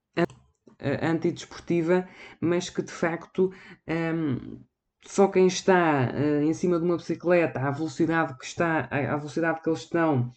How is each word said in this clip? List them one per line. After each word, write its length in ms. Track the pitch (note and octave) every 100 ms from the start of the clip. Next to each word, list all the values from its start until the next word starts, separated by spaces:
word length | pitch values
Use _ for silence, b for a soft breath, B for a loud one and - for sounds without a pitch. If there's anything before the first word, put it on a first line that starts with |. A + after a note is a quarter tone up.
| _ -
a-, 60 |
a-, 880 | E3+ - _ _ _ _ C#3 C3 D#3
antidesportiva, 960 | E3 F3 C#3+ - - - E3+ D#3+ F3+ F#3 B B B
mas 300 | E3 F3 F3+
que, 140 | -
de 80 | -
facto, 600 | - E3+ E3+ - - F#3 B B F3+ -
ehm, 720 | E3 E3 E3 D3+ A#2+ - - - _ _ _
só 240 | - - G3
quem 180 | F#3+ F#3
está, 640 | F#3 - F3+ E3 C#3 B2
eh, 300 | - D3 D3
em 100 | D3+
cima 240 | D#3+ F3+ E3+
de 80 | F3
uma 120 | E3
bicicleta, 640 | - E3 E3 F3+ D#3+ B2+
à 120 | C#3
velocidade 640 | C3+ D#3+ - D#3+ E3 D#3+ -
que 80 | -
está, 420 | - E3+ D#3 -
à, 240 | C#3+ C3+ C#3+
à 20 |
velocidade 440 | D3 E3 E3 D#3+
que 60 | E3
eles 100 | D#3+
estão, 520 | - E3+ D#3+ C3 A#2+